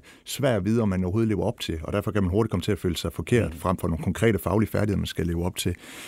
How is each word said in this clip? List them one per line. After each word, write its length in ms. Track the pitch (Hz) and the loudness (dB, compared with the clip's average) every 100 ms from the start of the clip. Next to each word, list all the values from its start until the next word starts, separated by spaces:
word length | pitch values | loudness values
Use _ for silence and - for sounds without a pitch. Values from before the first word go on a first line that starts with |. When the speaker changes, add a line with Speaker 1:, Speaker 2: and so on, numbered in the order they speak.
| - - | -10 -20
Speaker 1:
svært 320 | - - 135 113 | -12 -2 2 2
at 80 | |
vide, 180 | 92 117 | 2 2
om 60 | 107 | 2
man 160 | 92 | 0
overhovedet 240 | 92 101 113 | 0 0 0
lever 160 | 101 | 2
op 160 | 92 - | 0 -2
til, 180 | - 82 | -6 -6
og 100 | 80 | -2
derfor 180 | 101 - | -2 0
kan 120 | 104 | 0
man 80 | 95 | 2
hurtigt 200 | 95 110 | 2 2
komme 120 | 95 | 0
til 100 | 85 | 0
at 60 | 98 | 0
føle 180 | 92 82 | 0 -2
sig 160 | - | -4
forkert, 400 | - 82 98 85 | -6 2 2 2
Speaker 2:
Mm. 60 | 78 | -2
Speaker 1:
frem 180 | 90 92 | -2 0
for 120 | 87 | 0
nogle 160 | 80 | -2
konkrete 340 | 82 85 113 98 | -2 2 2 2
faglige 320 | - 98 104 | 2 2 2
færdigheder, 260 | 98 104 92 | 0 0 0
man 80 | 85 | -2
skal 200 | - 85 | -2 -2
leve 180 | 85 | 0
op 120 | 87 - | -2 -2
til. 180 | - 85 - - | -4 -4 -10 -16